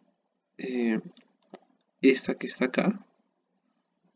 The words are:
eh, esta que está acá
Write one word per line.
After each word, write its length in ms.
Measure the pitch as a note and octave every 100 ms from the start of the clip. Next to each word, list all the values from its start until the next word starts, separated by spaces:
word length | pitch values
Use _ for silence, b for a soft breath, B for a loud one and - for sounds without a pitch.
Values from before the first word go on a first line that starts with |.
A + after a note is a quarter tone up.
| _ _ _ _ _ -
eh, 440 | C3 B2+ A#2 A2 F3 - _ _ _ - _ _ _ _
esta 340 | - B2+ -
que 120 | - -
está 180 | -
acá 420 | B2+ - - - - _ _ _ _ _ _ _ _ _ _